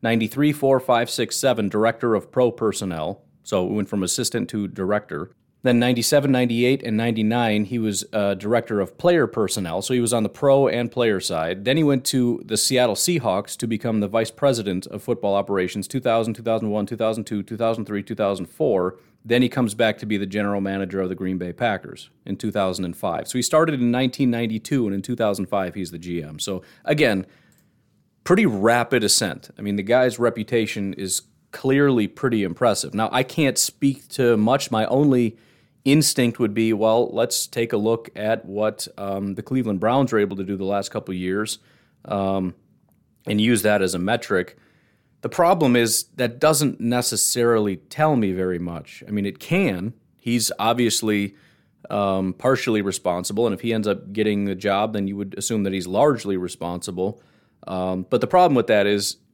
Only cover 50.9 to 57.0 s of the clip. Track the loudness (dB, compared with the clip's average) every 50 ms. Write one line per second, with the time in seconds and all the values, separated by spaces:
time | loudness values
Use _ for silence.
50.9 | 2 0 0 0 0 0 0 -4 -6 _ _ _ _ _ _ _ _ _ _ -6
51.9 | -2 0 0 2 2 0 0 -2 -4 -2 2 2 2 2 2 0 0 0 0 0
52.9 | -4 -2 _ -2 -2 -2 -4 -6 -2 0 0 0 -2 -2 -4 -4 -2 -2 0 -2
53.9 | -2 -4 -4 -10 -2 0 0 0 2 0 0 -2 -4 -2 -2 0 0 2 0 -2
54.9 | -2 -4 -4 -4 -4 -6 -8 -8 -8 -8 -6 -4 -2 -2 -2 -2 -2 -4 -4 -2
55.9 | 0 2 4 4 4 0 -2 -2 -2 -2 -2 -4 -8 -8 -8 -6 -6 -6 -8 -8
56.9 | -4 -4